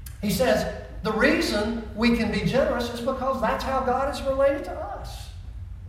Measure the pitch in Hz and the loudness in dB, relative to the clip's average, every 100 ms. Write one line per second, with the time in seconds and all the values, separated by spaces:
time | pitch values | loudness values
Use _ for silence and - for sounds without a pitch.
0 | - - 208 - 247 - - - - - | -14 -6 -2 2 4 4 2 -6 -10 -6
1 | 220 220 269 330 - 208 226 233 - 208 | -2 4 4 4 2 0 0 -2 -6 2
2 | 233 233 208 202 - 254 302 240 240 - | 2 4 2 0 2 4 4 2 -2 -2
3 | 269 247 262 254 220 269 247 262 240 254 | -4 -2 -2 0 0 0 0 0 2 2
4 | 277 - 269 269 277 294 349 466 - - | 0 -2 -2 2 4 2 -4 -8 -8 -8
5 | - - - - - - - - | -10 -10 -12 -12 -12 -12 -12 -12